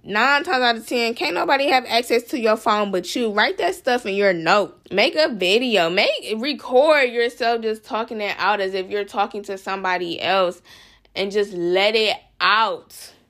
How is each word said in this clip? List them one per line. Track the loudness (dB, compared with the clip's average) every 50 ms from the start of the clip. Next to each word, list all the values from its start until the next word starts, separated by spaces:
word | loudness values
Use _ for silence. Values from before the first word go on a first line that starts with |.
| _
Nine | -4 0 0 2 4 2 2 2
times | 0 0 2
out | 2 2 0
of | 0 -4
ten, | -4 -2 0 0 -2 -2
can't | -2 -4 -2 -2
nobody | -2 0 2 2 2 2
have | 2 2 2 2
access | 2 0 0 0 2 0 -2 0
to | -2 -6
your | 0 2 2 2
phone | 2 2 0 2 2 0 0
but | -2 -4 -4 -4 -4
you. | -2 -2 0
Write | 0 0 0 0 0 -2
that | -2 -2 -2
stuff | -2 _ 0 0 0 -2
in | -4 -2
your | 2 2 2 2
note. | 2 2 2 2 2 2 -2 -8 _ _ -4
Make | 0 2 2 2 2
a | 0 0 0
video. | 0 -2 0 2 2 2 2 2 2 2 2 2
Make, | 2 2 2 0 0 -2 -6 -8 -6 -4
record | -4 -6 -6 -6 -6 2 4 4 6 6 4 4 2 0
yourself | 0 -2 -2 -2 -2 -2 -2 0 0 0
just | -2 -4 -6 -6 _
talking | -8 -6 -6 -6 -6 -6 -6
it | -6 -6 -4
out | 0 0 0 2 0
as | -2 -2 -2
if | -4 -6 -4
you're | -6 -6 -6
talking | -4 -2 -2 -2 -2 -4 -12 -10
to | -10 -12
somebody | -10 -8 -8 -8 -4 -2 -2 -2 -2 -4 -6 -6 -4
else, | -2 0 2 2 2 0 -2 -8 _ -20 -20 -20 -20 -20 _ _ _ _ _
and | -6 -6 -2
just | -2 -2 -2 -2 -4
let | -4 -2 0 2 2 2 2 2
it | 2 0 0 -2 -4 _ _ _ _
out. | 2 2 4 4 2 0 -2 -8 -12 _ -20 -20 -20 -20 -20 _ _ _